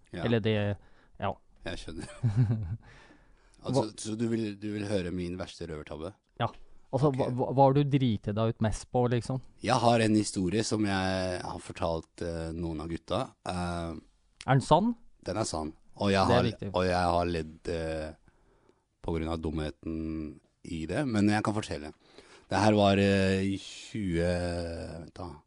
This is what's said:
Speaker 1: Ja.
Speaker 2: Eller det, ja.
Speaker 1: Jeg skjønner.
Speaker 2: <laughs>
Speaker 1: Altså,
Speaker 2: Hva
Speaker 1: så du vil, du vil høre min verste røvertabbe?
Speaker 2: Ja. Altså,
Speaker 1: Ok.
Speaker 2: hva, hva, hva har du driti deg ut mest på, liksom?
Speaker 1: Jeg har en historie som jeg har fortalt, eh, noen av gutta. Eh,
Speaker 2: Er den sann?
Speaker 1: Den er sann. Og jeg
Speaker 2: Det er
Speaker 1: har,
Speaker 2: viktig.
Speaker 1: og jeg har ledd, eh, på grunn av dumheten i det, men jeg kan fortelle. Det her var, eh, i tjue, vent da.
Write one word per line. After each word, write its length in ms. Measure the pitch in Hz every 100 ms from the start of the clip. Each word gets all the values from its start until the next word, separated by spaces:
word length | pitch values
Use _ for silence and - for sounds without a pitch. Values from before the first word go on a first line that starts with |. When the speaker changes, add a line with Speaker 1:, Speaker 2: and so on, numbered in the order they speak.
| _
Speaker 1:
Ja. 100 | 90
Speaker 2:
Eller 160 | 117 117
det, 380 | 107 107 101 101 - - _ -
ja. 140 | 98 - _ - 82
Speaker 1:
Jeg 120 | 87
skjønner. 280 | - 85 - -
Speaker 2:
<laughs> 560 | 117 104 107 110 82 110 - - - - _ _ _ _ -
Speaker 1:
Altså, 160 | 127
Speaker 2:
Hva 140 | 107 -
Speaker 1:
så 220 | 107 110
du 100 | 117
vil, 300 | 113 107 101
du 140 | 104
vil 100 | 104
høre 260 | 101 101 87
min 280 | 90 87 92
verste 260 | 85 - 85
røvertabbe? 440 | 76 73 76 85 - _ -
Speaker 2:
Ja. 120 | 147 - - - -
Altså, 160 | 127 147
Speaker 1:
Ok. 80 | 131
Speaker 2:
hva, 120 | -
hva, 140 | 123 123
hva 100 | 123
har 100 | 135
du 100 | 139 143
driti 480 | 139 131 104 -
deg 160 | 104 113
ut 100 | -
mest 320 | 110 - -
på, 140 | 127 123
liksom? 300 | 120 - 131 - -
Speaker 1:
Jeg 140 | 98 123
har 200 | 117 120
en 140 | 110 107
historie 460 | 104 104 90 107 110
som 180 | 107
jeg 540 | 104 95 95 95 92 90
har 180 | - 85
fortalt, 600 | - - 87 82 - -
eh, 300 | 85 82 82
noen 300 | 80 85 76
av 80 | 82
gutta. 320 | 80 - 95 135 - -
Eh, 500 | 90 87 85 82 80 - _ _ - -
Speaker 2:
Er 60 |
den 80 | 135
sann? 360 | - 156 226 233 - -
Speaker 1:
Den 140 | - 95
er 80 | 113
sann. 260 | 80 78 - - -
Og 160 | 101
jeg 160 | 98 92
Speaker 2:
Det 60 |
er 20 | 120
Speaker 1:
har, 80 |
Speaker 2:
viktig. 280 | 117 - 101
Speaker 1:
og 100 | 92
jeg 220 | 92 90 87
har 120 | 87 87
ledd, 340 | 82 78 80 -
eh, 420 | 82 80 80 78 78 _ _ _ _ _ _ _ _
på 140 | - 82
grunn 140 | 80
av 80 | 82
dumheten 1000 | 80 78 76 - 80 80 80 78 76 67 _ _ -
i 200 | 82 80
det, 220 | 107 139
men 220 | 110 104
jeg 120 | 107
kan 120 | 107
fortelle. 400 | 104 - 76 76 - _ - - - -
Det 80 | 95
her 140 | 107
var, 240 | 107 101 98
eh, 460 | 98 98 95 95
i 120 | 98 98
tjue, 720 | - - - 110 95 82 87 87 87 87 85 82 80 80
vent 140 | 80
da. 160 | - 87 76